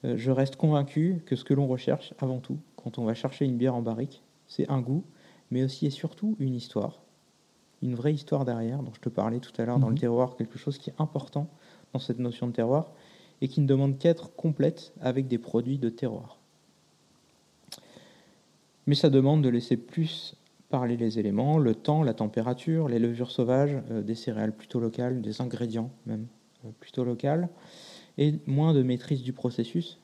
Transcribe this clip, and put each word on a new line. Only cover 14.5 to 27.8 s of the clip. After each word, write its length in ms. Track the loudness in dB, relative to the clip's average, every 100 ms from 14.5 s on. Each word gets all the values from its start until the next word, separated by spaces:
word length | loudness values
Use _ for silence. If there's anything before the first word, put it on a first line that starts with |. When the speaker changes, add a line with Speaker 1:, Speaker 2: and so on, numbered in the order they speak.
| 2 2 0 -14 -6
Speaker 1:
avec 260 | -2 0 0
des 80 | -2
produits 400 | 0 -2 0 -2
de 120 | -2
terroir. 500 | -2 -6 -6 -12 -20 _ _ _ _ _ _ _ _ _ _ _ _ _ -20 -20 -20 -20 -20 _ _ _ _ _ _ 0
Mais 80 |
ça 160 | 4 6
demande 320 | 6 6 6
de 60 | 4
laisser 260 | 2 2 -2
plus 580 | -2 -2 -2 -4 -14 -18 _ _ _
parler 260 | -2 0 0
les 220 | 0 0
éléments, 400 | 0 2 4 4
le 160 | 4
temps, 280 | 2 2 2
la 120 | 2
température, 720 | 0 -2 -2 -2 -2 -2 0 2
les 100 | 2
levures 320 | 0 0 -4
sauvages, 460 | 0 2 4 2 0 -4
euh, 120 | -4
des 120 | -4
céréales 380 | -4 -4 -2 -2
plutôt 280 | -4 -6 -2
locales, 400 | -2 -2 -4 -2
des 180 | -4 -6
ingrédients 500 | -6 -4 -4 -4 -6 -8 -8
même, 200 | -8 -8 _ _ _
euh, 60 | -18 -18
plutôt 240 | -12 -4
locaux, 420 | -2 0 0 0 0 -6 -20 -20